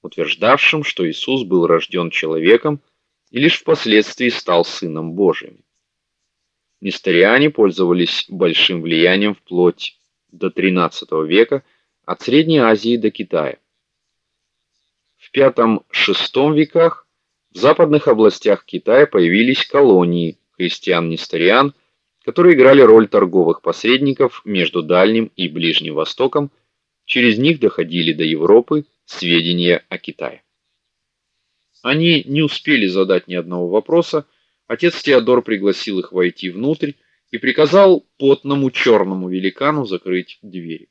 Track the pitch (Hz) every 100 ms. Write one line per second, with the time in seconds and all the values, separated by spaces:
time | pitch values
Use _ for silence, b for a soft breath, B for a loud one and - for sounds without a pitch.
0 | - - 80 - 107 143 - 156 143 -
1 | 90 - - 131 101 90 82 82 - 92
2 | 85 - 80 80 82 117 151 147 _ _
3 | _ _ _ 120 151 - - 160 113 107
4 | 104 - 123 - - 87 85 - 87 78
5 | 80 85 95 78 - _ _ _ _ _
6 | _ _ _ _ _ _ _ _ 98 -
7 | 95 85 98 123 151 147 101 87 90 90
8 | 85 - - 95 90 80 - 90 82 82
9 | 87 95 104 98 _ 90 90 - - _
10 | _ _ _ 87 92 90 95 90 82 -
11 | - 78 78 92 117 139 _ _ _ _
12 | - 90 - 139 160 156 117 107 110 120
13 | 107 - 98 85 73 - _ _ _ _
14 | _ _ _ _ _ _ _ _ _ _
15 | _ _ _ - 135 120 113 107 _ -
16 | - 98 - 131 147 151 151 170 165 -
17 | _ _ _ _ _ - 123 160 160 151
18 | 143 110 110 - 110 98 _ 90 - 123
19 | 147 101 85 98 123 131 - 143 139 92
20 | 87 85 82 - _ _ 87 - - 87
21 | 82 80 - 82 87 117 143 _ _ _
22 | _ _ - 147 175 151 127 139 120 110
23 | 107 104 95 92 82 80 - - 110 131
24 | 139 131 127 - - 98 87 90 78 90
25 | 98 113 113 - 87 80 82 78 80 73
26 | 80 - 131 147 143 _ _ _ _ _
27 | - 123 120 107 143 156 107 - 82 85
28 | 82 78 80 80 85 110 120 151 143 _
29 | _ - 180 170 170 87 87 85 _ 92
30 | - - 76 - _ _ _ _ _ _
31 | _ _ _ _ _ _ _ _ 123 151
32 | 170 156 131 143 151 - 151 135 98 95
33 | 95 92 - 90 82 90 87 104 - 165
34 | 165 156 - _ _ _ _ 117 175 -
35 | - 131 117 123 120 104 101 95 - 95
36 | 90 92 90 - 95 90 131 160 143 -
37 | _ _ _ 113 131 151 151 185 196 175
38 | _ _ 135 135 139 143 135 - 127 107
39 | 95 95 92 92 95 - 143 151 113 92
40 | 95 92 90 - 104 90 82 80 _